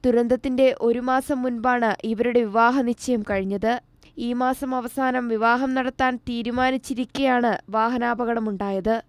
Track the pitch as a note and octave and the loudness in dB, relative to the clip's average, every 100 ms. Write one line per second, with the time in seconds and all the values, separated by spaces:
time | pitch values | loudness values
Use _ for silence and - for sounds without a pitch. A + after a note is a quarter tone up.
0 | B3+ A#3 A#3+ B3 C4+ B3+ C4 - A#3 A#3+ | 2 2 2 0 0 4 2 4 0 0
1 | B3 C4 C4 C#4 B3+ A#3+ B3 B3 A#3 G3+ | 2 0 0 -2 -2 -2 0 2 2 0
2 | A3 A3 A#3+ A#3+ A3+ G#3 A#3 C4 A#3+ A#3 | -4 -2 2 2 2 4 4 4 0 -2
3 | - B3 G#3 G3+ F#3+ G3 A3 B3 _ _ | -2 -2 0 -2 -2 -2 -2 -2 _ _
4 | - - A#3+ B3 B3+ C4 C#4 B3+ A#3+ - | -20 -8 -6 -2 -2 -2 -4 -4 -4 -2
5 | C4 B3+ A#3+ A3 A3+ A#3+ C4+ C4 B3+ C4 | 0 0 -2 0 2 2 0 -2 -4 0
6 | C4 B3 - A#3 A#3 A#3+ B3+ C4 - A#3 | -2 -2 -6 -6 -4 0 0 0 -4 -6
7 | B3 - C4+ B3 A#3+ G3+ - G#3+ A3+ B3 | -6 0 2 2 2 -2 -4 -2 0 0
8 | A#3+ A#3 A#3+ A#3 A3 G3 G3+ G3 F#3+ A3+ | -2 -2 -2 -2 -2 -4 -4 -2 -2 -2